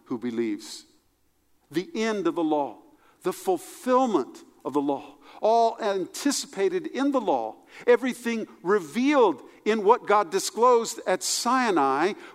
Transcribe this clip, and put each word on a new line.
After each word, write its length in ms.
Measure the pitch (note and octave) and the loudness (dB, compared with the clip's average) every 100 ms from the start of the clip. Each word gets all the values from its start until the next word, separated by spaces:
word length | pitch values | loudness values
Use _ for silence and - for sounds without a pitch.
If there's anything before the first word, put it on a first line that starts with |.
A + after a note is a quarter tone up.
| - | -10
who 120 | B2 | -8
believes." 680 | A#2+ A2+ A#2 G2+ - - - _ _ _ _ _ _ _ _ | -6 -4 -4 -4 -10 -18 -20 _ _ _ _ _ _ _ _
The 180 | D#3 F#3+ | -6 -6
end 320 | A3+ A3 G#3+ E3+ | -4 -2 0 -2
of 80 | |
the 100 | D#3+ | -2
law, 340 | D#3+ D3+ C#3 G2+ - _ _ _ | 0 0 -2 -6 -20 _ _ _
the 100 | F3+ | -8
fulfillment 1120 | F#3 F#3+ F3 - - B3 B3+ C4 F3+ A#2+ - - _ | -6 -2 -2 -2 -10 0 2 4 0 -2 -10 -20 _
of 100 | - | -4
the 80 | C3+ | -2
law, 340 | C#3+ C3+ - - - - | -2 -4 -6 -20 -20 -4
all 360 | G#3+ A#3 A3+ - | 2 4 2 0
anticipated 1040 | A3 G3 E3+ - C#4+ B3+ - - G3 F3+ D#3+ | -4 -2 -4 -4 -4 -2 -6 -2 -2 0 -6
in 240 | A#3+ C#4 | -4 0
the 80 | C4 | 0
law, 340 | G3 C#3 A2 - _ - - | 0 -2 -2 -10 _ -8 2
everything 600 | A#3+ B3+ - A#3 A3+ E3+ - | 2 2 -4 -4 -4 -6 -10
revealed 800 | E3+ G#3 D#3 E3+ C4+ D4 A3 C3+ - - | 0 0 0 -2 2 6 4 2 -8 -8
in 200 | - A3 | -2 0
what 220 | G3 A#3+ E3 | 4 4 4
God 240 | G3+ F#3 | 2 2
disclosed 680 | F#3+ - G#3+ B3 A#3+ A3+ - - | -2 -4 2 4 4 2 -8 -4
at 160 | F#3 | -2
Sinai 920 | - - A#3 C4 A#3+ E3+ C#3 C3+ F3+ - - | -2 -4 0 0 2 2 2 2 0 -2 -12